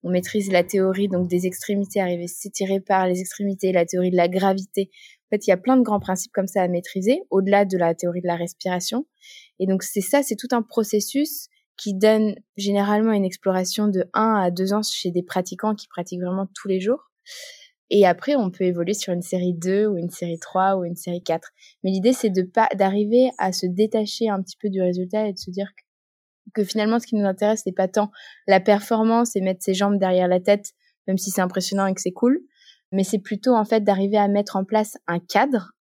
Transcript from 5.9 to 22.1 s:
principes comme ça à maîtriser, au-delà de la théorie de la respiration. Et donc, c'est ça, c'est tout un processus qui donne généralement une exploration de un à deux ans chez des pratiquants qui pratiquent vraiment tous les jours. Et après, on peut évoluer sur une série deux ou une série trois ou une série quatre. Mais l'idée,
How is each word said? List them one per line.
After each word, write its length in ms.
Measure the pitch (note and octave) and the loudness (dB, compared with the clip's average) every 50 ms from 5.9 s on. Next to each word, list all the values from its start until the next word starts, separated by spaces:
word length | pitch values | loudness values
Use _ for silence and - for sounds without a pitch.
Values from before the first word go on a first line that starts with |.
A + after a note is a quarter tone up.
| G#3 G3+ | 0 -2
principes 320 | G3 - F#3+ F#3 - - - | 0 -2 -4 -4 -4 -4 -4
comme 120 | G3+ F#3+ | -4 -4
ça 140 | G3 - G3+ | 0 0 0
à 80 | F3+ F3+ | 0 2
maîtriser, 540 | F3+ F3 F3+ - - F#3+ F#3 G#3+ C4+ F4+ G4 _ | 0 -2 -4 -4 -6 -2 2 2 2 0 0 _
au-delà 340 | - G3 F#3+ G3 G3 G3+ G3+ | 0 0 2 4 4 4 4
de 140 | F#3+ F#3 F3+ | 2 0 0
la 160 | F3 E3 E3 | 2 0 0
théorie 260 | - - F3 E3+ F3+ | 0 -4 -4 -4 -2
de 60 | F3 | -2
la 100 | F3 E3+ | -2 -2
respiration. 680 | E3+ F3 F3+ - _ - F#3 F3+ F3+ F3+ - A3 B3 D4+ _ _ _ _ - - - - _ _ _ | -2 -4 -8 -8 _ -4 -4 -2 -2 -4 -4 -4 -4 -6 _ _ _ _ -20 -20 -20 -20 _ _ _
Et 80 | F#3+ | 0
donc, 160 | F#3+ F#3+ F#3+ | 0 0 0
c'est 200 | F#3+ - - G#3 | -2 -4 -4 -4
ça, 200 | F#3+ - - C#4+ | 0 2 2 2
c'est 140 | C4+ - A3+ | 2 0 -6
tout 180 | G3+ - B3+ B3+ | -6 -4 -2 -2
un 60 | A#3 | -2
processus 880 | A3 _ - A#3 G#3+ - - G#3+ G3+ - - C4+ D4 D#4 - - - _ _ _ _ _ _ | -2 _ -2 -2 -2 0 -2 -2 -2 -2 -2 -2 -2 -2 -6 -12 -14 _ _ _ _ _ _
qui 180 | - - G#3 G3 | -10 -6 -6 -2
donne 400 | F#3 G#3 G#3+ A3 A3 G#3+ G#3+ G3 - _ _ _ | 2 4 4 4 4 2 0 -2 -6 _ _ _
généralement 560 | - G3 G3+ G3+ G3+ G3+ G3+ G#3 G#3 A3 A3+ | -6 -2 0 0 2 2 2 2 2 2 2
une 120 | A3 G3+ G3 | 2 2 0
exploration 640 | F#3 F3+ - - G3 F#3 F#3 F#3 F#3 - - G#3 G#3 | -2 -4 -2 -2 0 0 0 -2 -2 -2 0 0 0
de 160 | F#3+ F#3 - - - | 0 0 -2 -2 0
un 200 | G#3 A3 A3+ A3 | 0 2 2 2
à 160 | G#3 F#3 F3 | 2 2 0
deux 220 | F3 F3+ F#3+ F#3+ | 0 -2 -2 -2
ans 100 | G3+ G#3+ | -2 -2
chez 280 | G#3+ - - - - F3+ | -2 -4 -6 -4 -6 -2
des 120 | E3+ F3 | -4 -4
pratiquants 520 | F3+ F3 - F#3 F3+ - F#3+ - - G#3+ G#3+ | -6 -2 -4 -4 -4 -4 -8 -6 -4 -4 -4
qui 140 | G#3 - _ | -4 -8 _
pratiquent 340 | - - F3 F#3 F#3 F3+ | -10 -10 -10 -8 -8 -8
vraiment 240 | F3+ F3+ F3+ F#3+ G3 F#3+ _ | -6 -4 -4 -4 -6 -8 _
tous 140 | - - G3+ | -12 -4 -4
les 120 | F#3 F#3+ | -2 -2
jours. 300 | F#3 G#3 B3 - _ _ _ _ _ - - - - - - - - _ _ _ _ _ | 0 -2 -2 -4 _ _ _ _ _ -20 -18 -18 -18 -18 -20 -20 -20 _ _ _ _ _
Et 160 | - G#3 G3 | 4 6 6
après, 280 | F3+ F3 F3+ - C#4 D4 | 6 4 2 0 0 2
on 160 | C4+ G#3+ F#3 | 2 0 -2
peut 140 | F3+ - F#3+ | -2 -2 -2
évoluer 300 | F3+ F3+ F3 E3+ E3+ G#3+ | -2 0 0 -2 -2 -2
sur 180 | - - - | -4 -4 -4
une 100 | F3+ F3 | -4 -4
série 320 | F3+ - - F3+ F3+ F3+ F3 | -4 -4 -4 -2 -2 -2 -2
deux 320 | E3 E3+ F#3 F#3+ G3+ G#3+ | -2 -2 0 0 2 2
ou 100 | G#3+ G3+ | 0 0
une 140 | E3+ E3+ E3+ | -2 -4 -6
série 280 | - - F3+ E3+ E3 E3 | -8 -8 -8 -8 -8 -8
trois 380 | - - - F#3 F#3+ G3 G3 | -10 -4 -2 0 2 2 2
ou 80 | F#3+ F3+ | 0 -2
une 120 | E3+ F3 | -6 -8
série 260 | - - F3+ F3 F3 | -8 -8 -6 -8 -6
quatre. 280 | - - E3 E3 - - _ _ - - _ _ - | -2 -4 -4 -4 -4 -12 _ _ -20 -20 _ _ -4
Mais 60 | F#3+ | -2
l'idée, 220 | F#3+ F#3+ F#3 A#3+ | -2 2 2 2